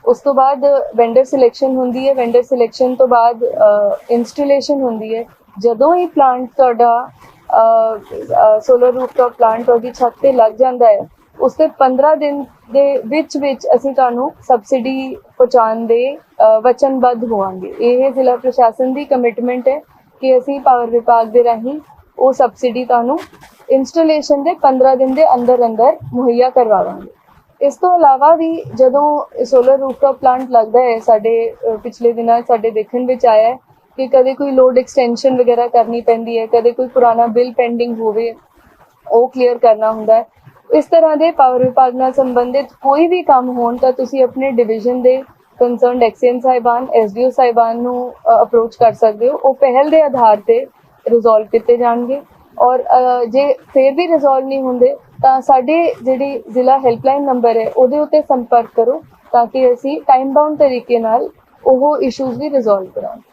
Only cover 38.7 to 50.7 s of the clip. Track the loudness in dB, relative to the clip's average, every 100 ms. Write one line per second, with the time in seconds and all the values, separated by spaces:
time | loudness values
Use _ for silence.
38.7 | _ _ _ -2 0 0 0 -2 2 2
39.7 | 2 -2 -4 0 0 0 _ _ _ _
40.7 | 0 2 2 2 2 -2 2 0 2 0
41.7 | 2 0 0 -4 -2 -2 -2 -2 -4 -6
42.7 | _ -2 0 0 0 2 0 0 -4 -4
43.7 | -2 -2 -2 -6 -2 -2 -2 -4 -2 -2
44.7 | -2 -4 0 0 0 -6 _ _ _ -2
45.7 | 0 -2 0 -2 0 -2 0 -2 0 0
46.7 | -2 -2 -2 -2 -2 -2 2 0 2 0
47.7 | -2 -6 -6 -10 -8 0 2 2 0 -2
48.7 | 0 0 2 -2 0 -4 0 -2 0 0
49.7 | 2 2 2 2 2 2 2 0 -2 -2